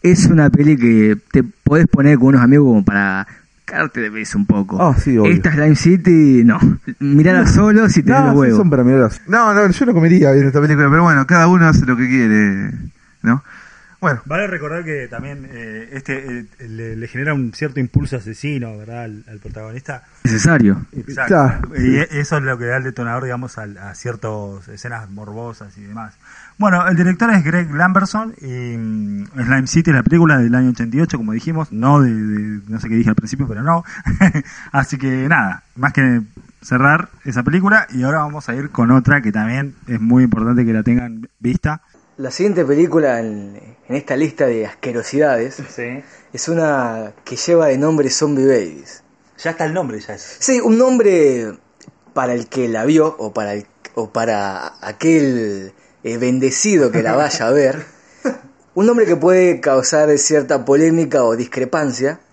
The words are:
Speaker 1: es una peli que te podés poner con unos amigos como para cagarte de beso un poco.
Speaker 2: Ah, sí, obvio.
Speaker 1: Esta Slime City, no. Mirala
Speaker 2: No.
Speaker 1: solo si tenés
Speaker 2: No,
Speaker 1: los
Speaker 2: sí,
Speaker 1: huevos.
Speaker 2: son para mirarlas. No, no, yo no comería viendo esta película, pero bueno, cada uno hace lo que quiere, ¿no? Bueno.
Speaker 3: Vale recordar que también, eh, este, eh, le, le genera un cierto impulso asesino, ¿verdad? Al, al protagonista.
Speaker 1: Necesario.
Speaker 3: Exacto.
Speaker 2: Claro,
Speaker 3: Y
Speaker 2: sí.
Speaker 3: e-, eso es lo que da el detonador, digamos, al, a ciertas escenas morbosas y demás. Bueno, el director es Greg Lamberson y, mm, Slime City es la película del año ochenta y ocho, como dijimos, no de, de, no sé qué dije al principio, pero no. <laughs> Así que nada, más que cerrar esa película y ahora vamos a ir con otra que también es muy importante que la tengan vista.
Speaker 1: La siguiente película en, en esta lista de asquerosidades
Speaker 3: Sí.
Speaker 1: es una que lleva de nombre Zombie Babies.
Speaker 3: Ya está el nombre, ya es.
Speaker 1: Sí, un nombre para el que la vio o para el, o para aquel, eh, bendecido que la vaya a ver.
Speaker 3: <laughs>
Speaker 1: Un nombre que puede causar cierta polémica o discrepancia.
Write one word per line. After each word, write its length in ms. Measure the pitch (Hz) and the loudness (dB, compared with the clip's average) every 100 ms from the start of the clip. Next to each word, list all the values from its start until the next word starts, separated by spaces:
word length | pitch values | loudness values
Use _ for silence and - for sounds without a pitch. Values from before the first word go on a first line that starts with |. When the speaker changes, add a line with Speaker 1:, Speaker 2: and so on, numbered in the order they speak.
Speaker 1:
es 240 | 180 - 165 | 4 4 4
una 220 | 165 147 | 4 4
peli 280 | 147 147 147 | 4 4 4
que 400 | 120 113 107 104 _ | 4 4 4 0 _
te 120 | 135 | 0
podés 440 | 120 - - 151 170 | 0 -2 0 2 4
poner 300 | 143 139 147 | 4 4 6
con 120 | 131 | 6
unos 120 | 135 | 6
amigos 240 | 123 143 139 | 6 6 6
como 180 | 110 95 | 4 2
para 420 | 101 98 95 98 - _ _ - | 0 0 -2 -8 -16 _ _ -10
cagarte 360 | - 156 - | -6 -6 -6
de 80 | 107 | -8
beso 280 | 107 107 101 | -8 -6 -4
un 80 | 101 | -2
poco. 360 | 104 98 95 | -2 -2 0
Speaker 2:
Ah, 140 | 175 123 | 2 2
sí, 200 | - 120 | 2 2
obvio. 140 | 104 | 4
Speaker 1:
Esta 200 | 175 175 | 4 2
Slime 220 | 151 151 147 | 2 2 4
City, 680 | 165 185 170 165 151 127 | 4 4 4 6 6 6
no. 160 | 117 110 - - - - | 6 4 2 0 -8 -6
Mirala 420 | 143 143 160 185 | 2 4 4 4
Speaker 2:
No. 40 | - | 4
Speaker 1:
solo 400 | - 208 214 220 | 4 6 4 4
si 120 | - | 2
tenés 160 | - 262 | 4 4
Speaker 2:
No, 40 | 269 | 4
Speaker 1:
los 60 | 143 | 4
Speaker 2:
sí, 40 | |
Speaker 1:
huevos. 180 | 131 160 | 4 4
Speaker 2:
son 120 | 185 | 2
para 140 | 139 | 2
mirarlas. 380 | 123 135 113 - - | 4 4 2 -2 -2
No, 260 | 220 226 | 0 2
no, 160 | 202 202 | 2 2
yo 160 | 175 247 | 2 2
no 80 | |
comería 380 | 180 165 180 147 | 2 4 4 4
viendo 160 | 135 139 | 4 2
esta 100 | 139 | 2
película, 280 | 151 147 143 | 0 2 2
pero 140 | 156 | 4
bueno, 220 | 175 147 135 | 4 2 2
cada 200 | 170 165 | 2 4
uno 200 | 180 165 | 4 4
hace 180 | 165 127 | 4 2
lo 100 | 123 | -2
que 120 | 127 | 0
quiere, 640 | 131 117 107 104 98 101 - - _ _ _ | 0 2 2 2 -2 -6 -10 -14 _ _ _
¿no? 220 | - 131 - - - - _ _ | -2 -2 -4 -20 -20 -20 _ _
Bueno. 180 | 180 123 - | -4 -4 -6
Speaker 3:
Vale 220 | 160 202 | -6 -6
recordar 360 | 175 143 165 | -8 -10 -10
que 240 | 165 147 120 | -10 -10 -10
también, 400 | 117 135 143 131 | -14 -14 -16 -18
eh, 380 | 120 113 110 113 | -16 -16 -16 -16
este, 480 | 135 135 135 135 120 | -16 -10 -10 -10 -14
eh, 60 | 107 _ 120 | -16 _ -18
le, 280 | 110 113 113 | -14 -12 -12
le 120 | 113 | -12
genera 280 | 120 143 147 | -8 -6 -4
un 180 | 123 | -6
cierto 260 | - 151 131 | -8 -8 -6
impulso 380 | 127 135 147 127 | -2 -2 -2 -8
asesino, 580 | 104 107 143 143 117 107 | -10 -10 -8 -8 -10 -14
¿verdad? 280 | 107 117 | -16 -16
Al, 200 | 117 107 113 | -16 -18 -20
al 80 | 107 | -20
protagonista. 640 | 107 110 110 120 - 131 _ _ | -18 -16 -16 -16 -16 -18 _ _
Speaker 1:
Necesario. 640 | 120 110 98 160 107 98 - | -2 2 2 4 4 2 -4
Speaker 3:
Exacto. 360 | 135 110 135 123 | -14 -12 -8 0
Speaker 2:
Claro, 480 | 175 135 110 - 147 | 4 4 0 -6 -2
Speaker 3:
Y 60 | |
Speaker 2:
sí. 160 | 127 135 | 0 0
Speaker 3:
e-, 200 | 151 147 | -2 -4
eso 180 | 143 151 | -4 -4
es 60 | |
lo 140 | 135 123 | -4 -6
que 80 | 120 | -4
da 120 | 127 | -4
el 60 | |
detonador, 400 | 131 117 117 123 127 | -6 -8 -8 -6 -8
digamos, 340 | 123 127 - | -10 -12 -14
al, 180 | 107 101 | -16 -16
a 160 | 98 | -18
ciertas 760 | 101 120 110 110 107 101 98 90 | -14 -12 -10 -10 -10 -12 -16 -20
escenas 380 | 104 120 117 104 | -18 -16 -16 -16
morbosas 680 | 101 104 107 117 113 101 90 | -18 -16 -14 -16 -16 -20 -20
y 60 | |
demás. 320 | 101 107 107 _ _ - - _ | -18 -16 -18 _ _ -20 -20 _
Bueno, 300 | 208 180 170 | 0 2 0
el 80 | 170 | 0
director 340 | 180 180 233 | 0 0 2
es 120 | 202 | 2
Greg 280 | 151 175 165 143 | 2 -2 -4 -2
Lamberson 580 | 180 190 190 214 226 - | 0 0 -2 -6 -8 -12
y, 340 | 139 123 123 117 | -12 -10 -8 -8
mm, 500 | 110 110 104 101 101 135 | -6 -6 -6 -8 -10 -8
Slime 320 | 120 131 131 | -2 -2 0
City 240 | 165 165 | 0 2
es 40 | 135 | 2
la 80 | |
película 360 | 117 170 165 139 | 2 2 4 2
del 160 | 117 123 | 2 2
año 160 | 127 | 0
ochenta 260 | 120 117 127 | -2 -4 -2
y 40 | |
ocho, 160 | 165 139 | -2 -4
como 160 | 110 | -6
dijimos, 380 | 110 165 160 156 | -6 -6 -6 -6
no 300 | 107 127 147 | -2 2 4
de, 100 | 131 | 2
de, 500 | 110 107 104 107 104 101 | 0 -4 -6 -6 -10 -10
no 120 | 110 | -10
sé 100 | 113 | -4
qué 60 | 113 | 0
dije 140 | 110 | 0
al 40 | 107 | 0
principio, 320 | 110 135 139 | -4 -6 -6
pero 140 | 107 | -4
no. 220 | 139 170 - - - - | -2 -2 -4 -12 -8 2
<laughs> 520 | 190 151 - - - | 2 2 -8 -18 -6
Así 260 | 139 135 135 | -4 -4 -4
que 300 | 135 131 131 | -4 -4 0
nada, 340 | 131 101 90 _ - | 0 -2 -6 _ -6
más 180 | 139 | -4
que 280 | 139 131 120 107 - - _ | 0 0 0 -4 -16 -20 _
cerrar 460 | - 127 139 156 175 - | -6 0 2 0 -4 -14
esa 200 | 143 123 | -8 -4
película 420 | 120 170 196 214 - | -2 0 2 0 -2
y 100 | 131 | -4
ahora 180 | 127 156 | -4 -4
vamos 300 | 151 147 131 | -6 -10 -10
a 60 | 120 | -10
ir 160 | 143 | -8
con 180 | - 117 | -2 2
otra 320 | 131 120 143 | 2 4 0
que 100 | 110 | 0
también 440 | 107 110 127 139 - - | -4 -4 -4 -8 -12 -8
es 120 | 120 | -4
muy 220 | 110 123 | 2 2
importante 420 | 127 110 113 123 117 | 2 0 0 0 0
que 80 | |
la 80 | 110 | 0
tengan 460 | 107 120 123 113 113 _ | 0 -2 -4 -14 -18 _
vista. 420 | 117 127 156 156 _ _ _ - | -6 -4 -6 -8 _ _ _ -14
Speaker 1:
La 120 | 131 | -12
siguiente 340 | - 202 180 139 | -4 -2 0 0
película 540 | 143 170 160 147 117 | 2 2 2 0 -2
en, 360 | 113 104 101 101 - 117 _ | -4 -10 -14 -18 -20 _ _
en 80 | 131 | -10
esta 200 | - 135 | -6 -4
lista 300 | 156 - 135 | -4 -2 -2
de 220 | 117 107 | 0 -6
asquerosidades 880 | - 131 117 110 139 147 123 123 - 135 | -8 -8 -8 -6 0 2 0 -4 -10 -18
Speaker 3:
Sí. 340 | - 120 131 - _ _ | -12 -12 -12 -16 _ _
Speaker 1:
es 140 | 123 - | -12 -6
una 640 | 165 160 139 123 113 107 - - | -2 0 0 -2 -6 -12 -16 -14
que 100 | 127 | -10
lleva 320 | - 170 156 | 0 2 4
de 100 | 131 | 2
nombre 300 | 151 156 135 | 0 0 0
Zombie 340 | - 151 143 135 | -2 -2 0 2
Babies. 580 | 123 90 73 69 - _ _ _ _ | 2 -2 -12 -20 -20 _ _ _ _
Speaker 3:
Ya 80 | 165 | -10
está 140 | 165 160 | -6 -4
el 80 | |
nombre, 260 | 170 143 107 | -4 -6 -10
ya 140 | - | -14
es. 240 | 107 - - | -18 -18 -8
Speaker 1:
Sí, 200 | - 254 | -2 0
un 160 | 226 220 | 2 4
nombre 760 | 254 254 208 180 147 127 110 92 _ _ - _ _ | 4 4 4 4 4 2 -6 -12 _ _ -20 _ _
para 200 | - 123 | -6 -4
el 140 | 120 113 | -4 -6
que 200 | 131 120 | -4 -4
la 180 | 113 123 | -2 0
vio 300 | 156 156 - | 2 2 -2
o 160 | 107 | -8
para 200 | 101 104 | -6 -6
el, 120 | 104 104 _ - - | -8 -12 _ -12 -10
o 160 | 110 | -6
para 600 | - 117 107 98 95 67 - 98 | -4 -2 -2 -4 -8 -12 -14 -16
aquel, 880 | - 160 160 139 123 110 98 95 _ _ _ | -4 0 2 2 -2 -4 -8 -12 _ _ _
eh, 140 | 117 117 | -10 -4
bendecido 760 | 123 127 131 - 214 185 131 | -2 0 -2 -2 0 2 2
que 100 | - | 0
la 140 | 113 123 | -2 0
vaya 320 | 147 - 113 | -2 -2 0
a 40 | |
ver. 320 | 143 135 151 - _ _ _ | 2 2 -2 -12 _ _ _
Speaker 3:
<laughs> 120 | 269 - - _ _ 175 | -10 -10 -16 _ _ 0
Speaker 1:
Un 100 | 214 | 2
nombre 200 | 233 202 | 2 2
que 100 | 165 | 2
puede 440 | 160 185 185 170 | 4 4 4 0
causar 560 | 151 135 131 156 151 147 | 0 0 0 0 2 2
cierta 460 | - 151 127 139 | 2 -2 0 -4
polémica 600 | 120 139 160 165 151 143 | 2 2 4 2 0 0
o 120 | 117 117 | 0 0
discrepancia. 840 | 123 - 127 165 147 120 135 165 _ | -4 -6 -4 -4 -4 -2 -4 -4 _